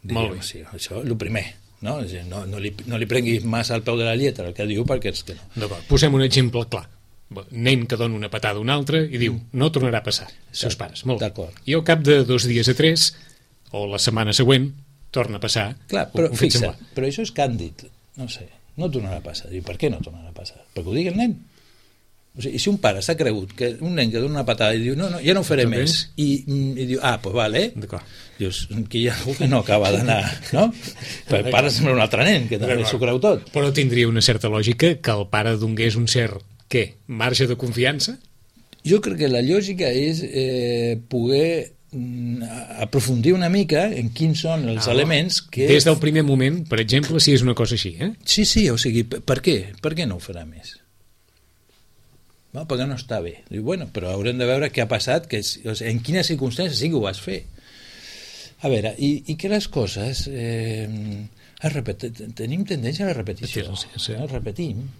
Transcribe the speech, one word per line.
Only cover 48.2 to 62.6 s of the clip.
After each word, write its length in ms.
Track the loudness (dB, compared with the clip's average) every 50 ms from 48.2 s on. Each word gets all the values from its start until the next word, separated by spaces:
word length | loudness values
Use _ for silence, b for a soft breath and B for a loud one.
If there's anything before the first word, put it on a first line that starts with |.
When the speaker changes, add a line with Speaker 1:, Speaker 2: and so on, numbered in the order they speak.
| -2
Speaker 1:
Sí, 180 | 0 2 2 4
sí, 260 | 4 4 4 4 4
o 80 | 2
sigui, 260 | 2 0 2 2 0 0
per, 160 | 0 -6 -6
per 200 | 0 0 -2 2
què? 320 | 2 2 2 2 -2 -8 -12 -6
Per 140 | -6 -4 -2
què 100 | -2 -4
no 100 | -4 -4
ho 40 | -6
farà 240 | -8 -12 -12 -12 -12
més? 300 | -14 -18 -18 -18 -20 -20 -20 _ _ _ _ _ _ _ _ _ _ _ _ _ _ _ _ _ _ _ _ _ _ _ _ _ _ _ -20 _ _ _ _ _ _ -12
No, 80 | -12 -6
perquè 200 | -4 -4 -2 -2
no 80 | -4 -4
està 240 | -8 -8 -6 -6 -6
bé. 220 | -6 -6 -10 -14 -16 -10
Diu, 140 | -10 -6 -4
"Bueno, 260 | -4 -4 -4 -6 -8
però 180 | -8 -6 -4 -4 -4
haurem 240 | -2 -2 -2 0 0
de 60 | 0
veure 240 | 0 2 0 0 0
què 100 | 0 0
ha 60 | 0
passat, 400 | 0 0 -2 0 0 0 0 -2
que 120 | -4 -6 -4 -4
és, 140 | -6 -8 -6 -8
o 100 | -8 -6
sigui, 160 | -4 -4 -2
en 80 | -2 -2
quines 280 | -2 -2 0 0 0 0
circumstàncies 480 | -2 -2 -2 -4 -2 -2 -4 -2 -2 -2
sí 100 | -2 0
que 60 | 0
ho 80 | 0 0
vas 160 | 0 -4 -6
fer." 220 | -8 -8 -8 -8 -10 -14 B B B B B B B B B B B B B B B B B B B B B _
A 80 | -2 0
veure, 240 | 0 2 0 -2 -4
i, 120 | 0 0 0 0 0 -2
i 80 | -6 -6
que 140 | -4 -2 0
les 160 | 0 0 -2
coses, 580 | -2 -2 -2 -2 -2 -2 -4 -4 -4 -4 -4 -4 -4
eh, 560 | -6 -6 -4 -4 -2 -2 -4 -4 -4 -4 -6 -6 -6 -6 -6 -8 -8 -8 -10 -14 b b b b b b
es 120 | -4 -4 -2
repet-, 340 | -2 -4 -6 -6 -6 -8 -10 -10
te-, 140 | -12 -14 -14 -10
tenim 300 | -8 -6 -4 -2 -4